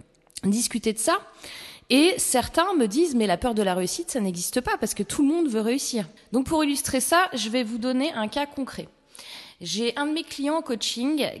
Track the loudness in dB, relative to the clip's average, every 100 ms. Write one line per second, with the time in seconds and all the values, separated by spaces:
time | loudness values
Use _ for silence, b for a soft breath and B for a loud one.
0 | -16 _ _ -4 0 0 0 -2 -2 0
1 | 0 0 -2 B B B B B 2 6
2 | 6 4 2 2 2 0 2 4 4 4
3 | 4 4 2 2 0 2 2 2 0 -2
4 | -4 -2 -2 -2 -4 -2 -2 -2 -2 -4
5 | -2 2 2 4 2 0 0 0 -2 -4
6 | -6 B B -2 2 2 2 0 0 0
7 | 4 4 4 0 -2 -2 -2 -2 -2 0
8 | 0 -2 -4 -2 -4 -6 -8 -8 -14 _
9 | B B B B B B -6 -2 -2 -2
10 | -2 -4 -6 -4 -2 -2 -2 -4 -4 -2
11 | -2 0 -2 -4